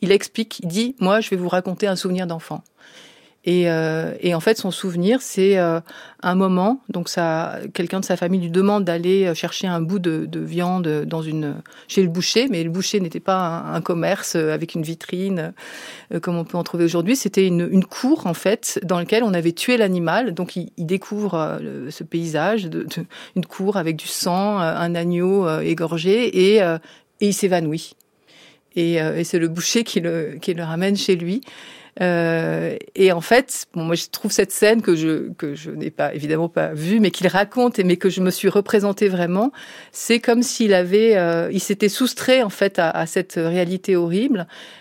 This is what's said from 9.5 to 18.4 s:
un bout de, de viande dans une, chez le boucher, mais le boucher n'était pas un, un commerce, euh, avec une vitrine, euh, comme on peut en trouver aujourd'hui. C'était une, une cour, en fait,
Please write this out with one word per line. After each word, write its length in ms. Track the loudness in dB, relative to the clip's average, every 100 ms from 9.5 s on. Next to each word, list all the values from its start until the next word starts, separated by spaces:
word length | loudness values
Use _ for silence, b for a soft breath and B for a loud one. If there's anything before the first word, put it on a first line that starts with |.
| -4 -4
un 120 | -2
bout 200 | -2 -2
de, 260 | -2 -2 -4
de 140 | -6
viande 640 | -6 -4 -2 -2 -2 -2 -4
dans 160 | -6
une, 340 | -4 -4 -4 -8 -14 B B
chez 160 | 0
le 60 | 2
boucher, 380 | 0 0 2 2
mais 100 | 0
le 80 | -2
boucher 300 | -2 -2 -2
n'était 220 | -2 -4
pas 160 | -2 0
un, 380 | 0 -4 -4 -6
un 60 |
commerce, 540 | -2 -2 0 -2 -2 -2
euh, 180 | 0
avec 220 | -2 -4 -6
une 80 |
vitrine, 680 | -6 -8 -8 -6 -4 -4 -6 -10 B B B B B
euh, 60 | -6
comme 160 | -2 -4
on 60 |
peut 140 | -2 -4
en 60 |
trouver 200 | -4 0
aujourd'hui. 320 | 2 2 0 0
C'était 320 | 0 2 2
une, 220 | 2 2
une 140 | 2 2
cour, 420 | 0 0 0 0
en 60 |
fait, 480 | -2